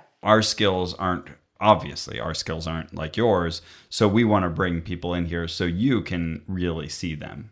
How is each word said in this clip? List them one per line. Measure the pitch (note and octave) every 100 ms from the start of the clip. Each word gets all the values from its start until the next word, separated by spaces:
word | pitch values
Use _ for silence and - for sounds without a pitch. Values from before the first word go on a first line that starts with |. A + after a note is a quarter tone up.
| _ _
Our | G#2 A2
skills | G#2+ - G2+ F#2 F2 -
aren't, | F#2 F2 - - _ _
obviously, | G#2+ F2+ C#2+ D2 - A#1
our | C2+
skills | D#2 - D#2+ D#2+
aren't | E2 D#2+ D#2+
like | D#2+ -
yours, | A#2 F#2 E2+ E2 - - _
so | - G#2
we | G#2+
wanna | A2+ G#2 F2+
bring | E2 F#2 E2+
people | F2 F2 F2
in | F2 E2+
here | E2+ E2
so | - F2
you | F2 C3+ A#2
can | - F2+ E2 D#2 -
really | F#2 F2 D#2+ D2+
see | - E2+
them. | D2+ - - A2